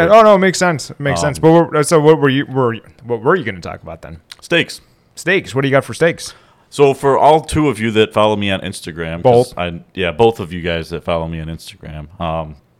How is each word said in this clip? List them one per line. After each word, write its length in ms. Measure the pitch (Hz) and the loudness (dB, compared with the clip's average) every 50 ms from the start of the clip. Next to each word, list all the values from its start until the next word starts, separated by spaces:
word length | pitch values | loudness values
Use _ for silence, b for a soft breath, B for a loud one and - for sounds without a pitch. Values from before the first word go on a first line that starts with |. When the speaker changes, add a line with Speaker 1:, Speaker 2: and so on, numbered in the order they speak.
| 165 170 | 4 6
Speaker 1:
Yeah. 40 | 208 | 6
Oh, 80 | 226 | 8
no, 120 | 220 214 208 | 8 8 6
it 40 | 185 | 4
makes 200 | 185 190 175 - | 4 0 0 0
sense. 320 | 185 180 165 131 - - | 0 -2 -2 -2 -6 -12
It 100 | - - | -12 -6
makes 200 | 143 143 - 165 | -4 -4 -2 -2
sense. 180 | 165 147 135 - | -2 -2 -2 2
Speaker 2:
Um, 40 | |
Speaker 1:
But 300 | 147 160 165 170 160 127 | 4 6 6 6 4 2
what, 140 | - 151 147 | 0 -2 0
so 120 | - 175 156 | 2 2 4
what 200 | 147 151 160 151 | 6 4 4 4
were 80 | 139 139 | 4 0
you, 180 | 131 139 143 | 0 0 -4
were, 300 | - 131 131 131 117 113 107 - - - _ | -4 -2 -2 0 -2 -2 -6 -10 -18 -20 _
what 180 | - 113 120 110 | -10 -8 -6 -4
were 120 | 104 135 180 | 0 0 0
you 100 | 190 127 | 0 -2
gonna 160 | 110 98 87 | -4 -8 -10
talk 220 | 82 90 87 - | -10 -12 -14 -14
about 200 | - 85 82 - | -14 -16 -18 -16
then? 180 | - - 82 80 _ - - _ | -18 -18 -20 -20 _ -20 -20 _
Speaker 2:
Steaks. 400 | - - 170 - - - - - _ _ _ _ _ _ _ | -6 -2 0 0 0 -2 -6 -20 _ _ _ _ _ _ _
Speaker 1:
Steaks. 380 | - - 160 185 185 - - 110 | -10 -4 -2 -2 -2 -4 -4 -4
What 80 | 131 | -4
do 60 | 139 139 | -2 0
you 40 | |
got 120 | 131 139 - | 0 0 0
for 100 | - 113 | -2 -4
steaks? 400 | - 160 175 156 - - - - b b b b b b b | -2 0 0 -2 -4 -10 -18 -18 b b b b b b b
Speaker 2:
So 220 | - - 143 139 | 0 2 2 2
for 240 | 131 - - 139 135 135 | 2 2 0 0 2 4
all 220 | - 139 156 160 | 4 4 4 4
two 280 | 151 - - 156 151 143 | 2 -2 -2 0 0 0
of 100 | 117 101 | 0 -2
you 100 | 110 117 | -2 0
that 200 | 107 107 110 104 | 2 2 2 2
follow 240 | - 107 107 107 107 | 2 2 2 2 2
me 140 | 101 101 101 | 0 -2 -2
on 100 | 95 92 | -2 -4
Instagram, 640 | - 90 95 - - 87 82 82 82 82 82 85 | -4 -8 -12 -12 -14 -12 -10 -8 -8 -8 -6 -2
'cause 300 | 87 127 120 120 123 - - | 2 4 4 4 2 0 -2
Speaker 1:
Both. 40 | - | -6
Speaker 2:
I, 220 | 90 87 85 82 - _ - | -6 -6 -8 -10 -14 _ -8
yeah, 160 | - 92 85 | -4 -4 -2
both 260 | 82 78 117 113 113 - | 0 2 2 2 2 0
of 140 | 101 80 | -6 -10
you 80 | 87 87 | -10 -8
guys 300 | 80 87 85 82 80 - | -6 -4 -4 -4 -6 -8
that 120 | 85 78 | -10 -8
follow 240 | - - 87 82 82 80 | -6 -4 -4 -4 -4 -6
me 120 | 82 80 | -8 -10
on 60 | 78 | -10
Instagram, 720 | 80 80 78 - - - - - 80 76 76 76 76 - - | -12 -12 -14 -16 -20 -20 -20 -18 -16 -16 -16 -16 -16 -12 -8
um, 360 | 85 82 80 82 80 78 78 73 _ _ _ | -6 -6 -6 -6 -8 -10 -14 -20 _ _ _